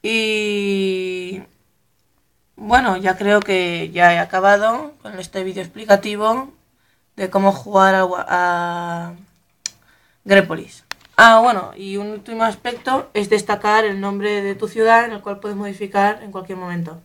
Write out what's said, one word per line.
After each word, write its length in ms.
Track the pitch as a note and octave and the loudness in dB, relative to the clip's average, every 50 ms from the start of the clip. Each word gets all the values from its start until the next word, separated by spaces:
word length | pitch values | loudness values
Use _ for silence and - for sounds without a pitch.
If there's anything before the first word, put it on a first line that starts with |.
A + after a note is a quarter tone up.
Y, 1400 | - G#3+ A3+ A3+ A3 A3 G#3+ G#3+ G#3+ G#3 G#3 G3+ G3+ G3+ G3 G3 F#3+ F#3+ F#3 F#3 F#3 F#3 F#3 F#3 F3+ F3+ F#3+ F#3+ - _ _ _ _ _ _ _ _ _ _ _ _ _ _ _ _ _ _ _ _ _ _ | -4 -2 -2 -2 0 0 -2 -2 -2 -2 -2 -2 -2 -2 0 0 0 -2 -2 -4 -6 -6 -8 -8 -10 -10 -12 -12 -14 _ _ _ _ _ _ _ _ _ _ _ _ _ _ _ _ _ _ _ _ _ _
bueno, 420 | - G#3+ G#3 A#3 B3+ C4 A#3 F#3 F#3 | -16 -2 2 2 2 4 2 -2 0
ya 180 | F#3+ F#3+ F#3 | 0 -2 -2
creo 240 | F#3 G#3 G3+ G#3 G#3 | 0 2 4 4 2
que 500 | G3+ - F#3+ F#3 F3+ F3 F3 E3+ E3 E3 F3 | 2 2 0 0 0 -2 -4 -6 -8 -6 0
ya 180 | F3 F3 F3 | 2 4 4
he 60 | E3+ E3+ | 4 2
acabado 760 | F3 E3+ - F#3+ F#3 G3 G3+ G3+ G#3 A3 A3+ B3+ D#4 D4 - _ | -2 -2 -2 2 4 4 4 4 2 0 -2 -2 -6 -12 -16 _
con 180 | _ G#3+ G#3 F#3 | _ -16 -14 -14
este 240 | F3+ - - F#3+ | -16 -10 -10 -8
vídeo 200 | F#3 F#3+ F3+ F#3+ | -8 -8 -8 -10
explicativo 920 | F#3 E3+ _ G#3+ A3 G#3+ G3+ G3 G3+ G#3 G#3 G#3 G#3+ A3 A3+ B3+ C4+ C#4+ _ _ _ _ _ _ _ _ _ _ _ _ _ | -12 -12 _ -16 2 2 2 2 2 -6 -6 -2 0 0 0 -2 -4 -10 _ _ _ _ _ _ _ _ _ _ _ _ _
de 140 | - G3 F#3 | -8 -8 -2
cómo 200 | G3 G3 G3 G3 | 0 2 2 2
jugar 440 | G3 - - G3+ G#3 F#3+ F#3+ F#3+ F#3+ | 2 0 -8 0 2 4 4 6 6
a 100 | F#3+ F#3+ | 4 2
Wa-, 220 | F3+ F3+ F3 - - | 0 -2 -6 -4 -2
a 840 | - F3+ F3+ F3 F3 F3 F3 F3 E3+ F3 F3 E3+ E3+ E3+ E3+ E3+ F3 F3 G3 _ _ _ _ _ _ _ _ - _ _ _ _ _ _ _ _ _ _ _ | 0 0 2 2 0 0 -2 -4 -6 -6 -6 -6 -6 -8 -8 -10 -14 -16 -20 _ _ _ _ _ _ _ _ -12 _ _ _ _ _ _ _ _ _ _ _
Grepolis. 580 | G3 G3 G3 - - D#3+ - - - - - _ _ - _ _ _ _ - | 4 4 4 4 2 -6 -10 -10 -16 -20 -20 _ _ -20 _ _ _ _ 6
Ah, 220 | A3+ A3+ A3+ A3 | 8 8 8 8
bueno, 300 | A#3 B3 A#3 F#3+ F3+ - - | 6 4 2 0 -4 -8 -12
y 220 | - G3 G3 G3 | -14 -10 -6 -6
un 120 | G3+ G3+ G#3 | -6 -6 -6
último 360 | G#3+ G#3 G3+ - A3+ A3+ A3+ | -10 -12 -12 -10 -4 -2 -2
aspecto 640 | A3+ G3+ - _ A#3+ A#3+ A#3 - B3+ C4 C4+ C4+ - _ | -2 -2 -4 _ -8 -8 -6 -4 -2 -2 -2 -4 -4 _
es 160 | G#3 G3+ G3 | -4 0 0
destacar 560 | G#3+ G#3 G#3 - G#3 G3+ - G#3+ G#3 A3 A3 | 0 0 0 -2 -4 -2 0 2 2 2 2
el 160 | G#3 G3 G3 | 0 -2 -4
nombre 400 | G3 G3+ G3+ G3+ G3+ G#3 G#3 G3+ | -6 -6 -6 -4 -4 -4 -4 -2
de 120 | G3 G3 G3 | -4 -6 -6
tu 140 | G3 G#3+ G#3 | -6 -8 -8
ciudad, 380 | - A3+ A3+ A3+ A3+ A3+ A#3 | -2 0 4 6 6 4 4
en 60 | A#3 | 2
el 100 | A3 G3+ | -6 -10
cual 180 | - G3+ G3+ G3 | -10 -10 -10 -8
puedes 160 | - G#3 G3+ | -8 -10 -8
modificar 680 | G3 G#3 G3+ G3 F#3+ G#3 F#3+ - G3+ G3 G#3 G#3+ G#3+ | -8 -8 -8 -8 -10 -10 -4 0 2 2 2 0 -2
en 80 | A3 G3+ | -10 -14
cualquier 280 | F#3+ F#3+ F#3 F#3 F#3+ F#3 | -12 -12 -12 -10 -12 -10
momento. 420 | F3+ F3+ F3 F3 E3+ D#3+ D#3+ E3+ _ | -10 -8 -6 -6 -8 -8 -10 -18 _